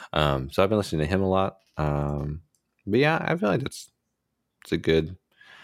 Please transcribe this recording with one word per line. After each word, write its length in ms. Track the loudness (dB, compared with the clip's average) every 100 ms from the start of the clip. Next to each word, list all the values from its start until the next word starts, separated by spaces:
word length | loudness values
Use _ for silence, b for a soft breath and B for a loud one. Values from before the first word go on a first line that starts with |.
| B
Um, 380 | 2 2 2 -2
so 120 | 0
I've 60 | 2
been 80 | 2
listening 220 | 0 -2
to 60 | 0
him 80 | 0
a 80 | 2
lot. 280 | 2 0 -4 _ -4
Um, 640 | -2 0 -2 -4 -6 -8 -14 _ _ _ -2
but 140 | 2
yeah, 240 | 2 0 -2
I 100 | -2
feel 100 | 0
like 120 | -2
it's, 280 | -4 -12 -18 _ _ _ _ _ _ _
it's 100 | -6
a 40 | -2
good, 380 | 2 2 2 -6 _ B B B